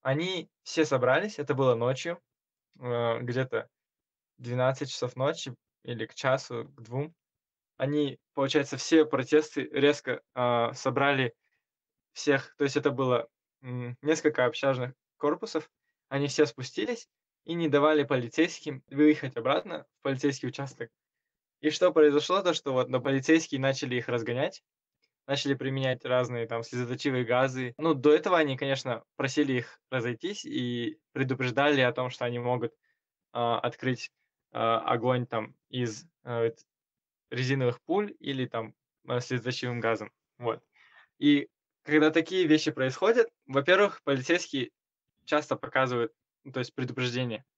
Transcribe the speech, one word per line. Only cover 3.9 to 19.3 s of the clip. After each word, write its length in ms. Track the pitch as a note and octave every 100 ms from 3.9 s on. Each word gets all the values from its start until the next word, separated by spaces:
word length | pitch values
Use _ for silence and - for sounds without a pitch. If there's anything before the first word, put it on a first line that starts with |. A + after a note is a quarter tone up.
| _ _ _ _ _
двенадцать 520 | A#2+ B2 B2+ C3 C3+
часов 260 | - B2+ B2+
ночи 380 | C#3 E3 - A#2 _ _
или 220 | - A#2+ A2+
к 80 |
часу, 520 | - C3+ C3+ - A#2+ A2+ -
к 60 |
двум. 320 | A2+ B2 D#3 _ _ _ _ _ _ _
Они, 400 | C3 D3 C#3+ - _
получается, 420 | - C#3 D3+ C3+ C3
все 260 | - D#3+ D#3
протесты 600 | C3 C3 D3+ D3+ - B2+
резко, 500 | C#3 C#3+ D3 - A2+ _
а, 380 | B2+ B2 A#2+ A#2
собрали 600 | B2+ C3+ B2 C#3 C3+ B2 _ _ _ _ _ _ _ _
всех, 400 | - - C3+ - _
то 80 |
есть 120 | C#3 C3+
это 140 | C#3
было, 380 | B2+ B2+ B2 - _ _ _
м, 340 | B2+ B2 B2 B2
несколько 440 | D3 D#3+ D#3 D3 B2
общажных 480 | - C#3 C3 B2+ - _ _
корпусов, 520 | D3 F3 A3 D#3 - _ _ _ _
они 200 | C#3 C#3+
все 180 | - D3
спустились 600 | - B2 - G#3+ A#3 - _ _ _
и 100 | -
не 140 | E3+ D#3+
давали 360 | C#3+ D3+ D#3
полицейским 800 | C3+ C3 A#2 - E3 - D#3 C3+ _
выехать 480 | C3+ D3+ D3+ C3